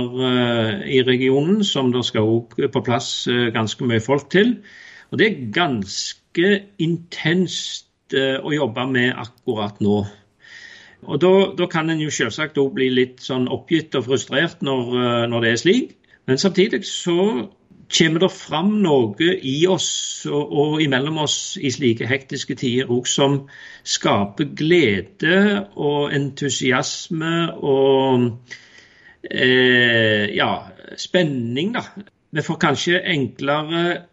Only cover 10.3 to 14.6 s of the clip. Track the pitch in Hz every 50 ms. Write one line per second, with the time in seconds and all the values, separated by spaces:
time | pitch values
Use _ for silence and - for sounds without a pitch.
10.3 | _ _ - - - - - - - - - - - _ - - 156 143 165 185
11.3 | 190 196 196 - - 143 180 175 - 165 156 165 165 156 151 147 - - 127 117
12.3 | - - 156 151 - 143 139 135 - 135 131 131 127 123 131 127 127 - - -
13.3 | - 127 127 113 131 123 - - 165 160 156 - - 143 113 120 139 127 - -
14.3 | 127 139 165 165 - -